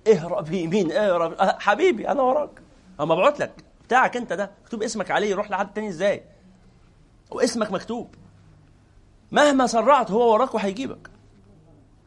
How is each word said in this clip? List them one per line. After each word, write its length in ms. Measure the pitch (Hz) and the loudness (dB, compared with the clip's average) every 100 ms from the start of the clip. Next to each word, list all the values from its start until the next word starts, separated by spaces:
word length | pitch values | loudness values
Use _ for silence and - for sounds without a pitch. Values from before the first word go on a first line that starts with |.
| - | 2
اهرب 440 | 202 165 175 151 | 2 0 -6 -4
يمين، 380 | 180 165 196 160 | -4 -2 0 0
اهرب، 420 | 165 214 175 165 | 0 0 0 -2
أه، 240 | 175 190 - | 0 0 0
حبيبي 500 | - 208 370 233 - | 0 2 2 0 -2
أنا 120 | 269 | 0
وراك. 400 | 254 285 294 - - _ - - | 0 0 -4 -10 -20 _ -18 -6
أما 160 | 151 165 | 0 2
ببعت 240 | 254 294 | 2 2
لك 240 | 139 - - _ | -4 -10 -20 _
بتاعك 340 | - 247 220 240 | 0 2 2 0
أنت 160 | 240 | -6
ده، 180 | 175 196 - | -6 -8 -10
مكتوب 200 | _ 226 | _ -8
اسمك 280 | 226 220 185 | -6 -6 -2
عليه، 180 | 156 208 | -2 0
يروح 220 | 190 208 | -2 -4
لحد 220 | 190 196 | -4 -6
تاني 160 | 214 214 | -6 -8
إزاي؟ 340 | 160 196 175 - _ - _ - _ _ _ _ _ - | -4 -2 -2 -6 _ -20 _ -20 _ _ _ _ _ -14
واسمك 400 | - 262 233 208 | -4 -2 -2 -4
مكتوب. 440 | 185 - 233 - - - - - - _ _ _ _ _ _ _ | -6 -6 -10 -10 -16 -20 -20 -20 -20 _ _ _ _ _ _ _
مهما 360 | 214 294 269 247 | 2 4 4 2
سرعت 440 | 226 214 285 202 | 2 4 4 4
هو 220 | 196 240 | 2 4
وراك 220 | 214 254 220 | 4 2 -2
وهيجيبك. 540 | 202 196 262 - - - _ _ - - _ - _ _ | -4 -6 -10 -12 -20 -20 _ _ -20 -20 _ -20 _ _